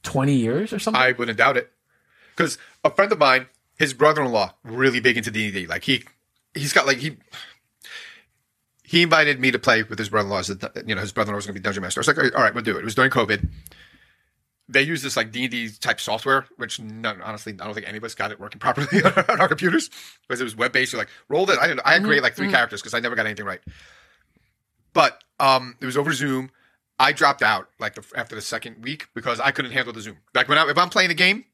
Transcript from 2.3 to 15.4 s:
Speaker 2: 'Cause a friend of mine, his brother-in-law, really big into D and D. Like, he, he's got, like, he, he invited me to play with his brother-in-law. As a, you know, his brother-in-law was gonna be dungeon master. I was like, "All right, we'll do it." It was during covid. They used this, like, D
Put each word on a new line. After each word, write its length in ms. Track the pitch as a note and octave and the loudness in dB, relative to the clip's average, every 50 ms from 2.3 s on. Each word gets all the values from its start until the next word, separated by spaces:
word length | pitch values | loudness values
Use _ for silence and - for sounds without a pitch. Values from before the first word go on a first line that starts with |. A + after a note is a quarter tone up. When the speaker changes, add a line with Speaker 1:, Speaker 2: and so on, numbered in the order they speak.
| _ | _
Speaker 2:
'Cause 200 | - E3+ D3+ - - - - _ _ - | -2 -2 -2 -2 -8 -14 -20 _ _ -2
a 60 | D3+ | 0
friend 200 | - - G3 G#3 | 4 4 4 4
of 60 | G#3+ D#3+ | 4 4
mine, 280 | D3+ C3+ B2+ B2+ B2+ _ _ _ _ _ _ | 4 4 4 4 2 _ _ _ _ _ _
his 180 | - D#3 C#3+ B2+ | -2 -2 -2 2
brother-in-law, 600 | A#2 D3 D3+ D3+ D3+ C#3+ B2+ A#2 G#2+ F#2+ F2+ _ _ _ | 4 4 4 4 4 0 0 2 0 0 0 _ _ _
really 360 | A#2 A2+ A#2+ C3 C3+ A#2+ B2 | -12 -2 2 2 2 2 4
big 160 | A2+ C3 A#2 | 2 2 2
into 140 | A#2+ A2 A#2+ | 2 -4 -4
D 140 | G#2 A2 G#2+ | -4 -4 -4
and 80 | G#2 F#2+ | -4 -4
D. 140 | G2 F2+ | -6 -6
Like, 160 | E2 F2 F2 - | -6 -8 -6 -2
he, 220 | - C3+ A#2+ - - _ _ _ _ _ _ _ _ _ | -2 -2 -2 -2 -12 _ _ _ _ _ _ _ _ _
he's 180 | - C#3 C#3+ - | -6 -6 0 0
got, 140 | G3 E3+ | 2 2
like, 100 | C#3 C3+ | 2 -2
he, 200 | B2 C3+ D#3 B2 _ _ _ - - - - - _ _ _ _ _ - - - - - - - - _ _ _ _ _ _ _ _ _ _ _ _ _ | -2 -2 -8 -10 _ _ _ -20 -20 -20 -20 -20 _ _ _ _ _ -20 -18 -18 -18 -18 -18 -20 -20 _ _ _ _ _ _ _ _ _ _ _ _ _
he 180 | - - E3+ F3 | 0 4 4 6
invited 360 | E3 E3 D#3 D3+ D3 C#3+ B2+ | 6 6 6 6 4 2 2
me 120 | B2+ C3 | 0 0
to 80 | A#2+ A2 | 0 2
play 240 | - C3 A#2+ A2+ G#2+ | 2 2 2 2 0
with 160 | - G#2+ G2+ | -4 -6 -8
his 100 | A2 G2+ | -6 -2
brother-in-law. 300 | G#2 G#2+ G2+ G2 G2+ F#2+ | 0 0 0 0 -2 -4
As 100 | F#2+ G2 | -4 -4
a, 80 | G2 F#2+ - - _ G#2+ A2 | -8 -8 -10 -10 _ -12 -6
you 100 | A2 G#2+ | -6 -6
know, 60 | F#2 | -4
his 100 | G2 G2 | -6 -6
brother-in-law 240 | - A2+ G#2+ G#2 G#2 | -2 -2 -2 -2 -2
was 80 | G#2 G2+ | -8 -8
gonna 80 | G2+ G2 | -10 -12
be 40 | G2 | -6
dungeon 220 | F#2 G#2+ F#2+ G2+ F#2 | -6 -4 -4 -4 -6
master. 160 | F2+ - - | -6 -4 0
I 20 | |
was 60 | - | 2
like, 100 | D#3 D3+ D#3+ E3+ - - | 2 2 2 2 2 2
"All 60 | C#3 C3 | 2 2
right, 100 | B2+ A#2 | 2 2
we'll 100 | B2 A2 | 0 -4
do 120 | A2+ G2 | -2 -4
it." 20 | - | -4
It 60 | - | -4
was 100 | A2+ G#2 | -4 0
during 160 | C3 B2+ C3+ | 2 2 2
covid. 380 | - C3+ A2+ G2 G#2+ G2+ - - - - - - - - - _ _ _ _ _ _ _ _ _ _ _ _ _ _ _ _ - | 2 0 2 0 0 -2 -2 -6 -8 -12 -20 -20 -20 -20 -20 _ _ _ _ _ _ _ _ _ _ _ _ _ _ _ _ 0
They 120 | A2+ C3+ | 2 2
used 220 | C#3 D#3 E3 D3 C3+ | 2 2 -2 -6 -4
this, 120 | C3+ - | -4 -2
like, 140 | B2+ A2+ A2 | -2 -4 -4
D 120 | A2 A#2+ | -4 -6